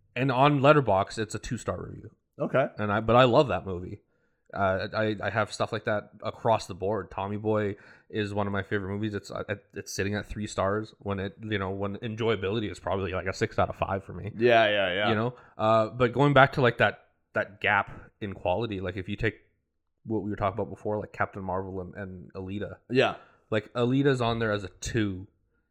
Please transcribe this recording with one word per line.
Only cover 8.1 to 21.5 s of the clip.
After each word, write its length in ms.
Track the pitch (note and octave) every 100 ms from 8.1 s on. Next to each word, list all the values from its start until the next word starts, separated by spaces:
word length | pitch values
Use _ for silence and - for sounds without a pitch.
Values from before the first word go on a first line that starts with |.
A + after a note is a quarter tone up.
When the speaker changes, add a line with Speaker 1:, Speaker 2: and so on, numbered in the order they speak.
Speaker 1:
is 240 | G#2+ G2+
one 140 | G2+ G2+
of 40 |
my 120 | G2+
favorite 260 | F#2+ G#2 F#2+
movies. 240 | G2+ G#2+
It's, 160 | G2+ -
uh, 140 | - - G2+ _
it's 200 | - -
sitting 220 | - G2 G#2
at 100 | -
three 220 | A2 G#2
stars 440 | - F#2+ G#2+ A2 _
when 220 | G2+ G2
it, 160 | G2 - A2
you 80 | G#2
know, 100 | F#2+
when 280 | G2 G2+ G2+
enjoyability 720 | A#2+ A2 A2 G2+ F#2+ A2+ G#2
is 120 | D#2
probably, 320 | E2+ F#2+ F#2+
like, 140 | F#2 F2+
a 60 |
six 280 | - A2+ -
out 80 | F2+
of 80 | -
five 260 | - G2
for 100 | -
me. 200 | F2 G2+ G2+
Speaker 2:
Yeah, 320 | A#2+ A2+ G#2+
yeah, 240 | G#2 F#2+
yeah. 140 | F#2 G#2
Speaker 1:
You 40 |
know, 200 | G#2+ A#2 B2 - -
uh, 300 | A2 A2+ A2
but 220 | B2 B2
going 200 | A#2 C#3+
back 220 | C3+ C3+
to, 80 | -
like, 160 | A#2+ -
that, 260 | G#2+ - _ _ _
that 260 | A2 F#2 G2+
gap 280 | G2 G2+ - - - _
in 120 | G#2
quality, 480 | F#2+ - F#2 A#2 F#2+
like, 160 | F#2 F#2
if 120 | F2+
you 60 |
take 200 | G2+ A2 - _ _ _ _ _ _
what 200 | - A2
we 60 | G2+
were 60 | G2
talking 220 | G2+ G#2+
about 80 | F#2
before, 280 | F#2 A2 G#2+
like, 140 | -
Captain 320 | - G2+ G#2
Marvel 360 | F#2+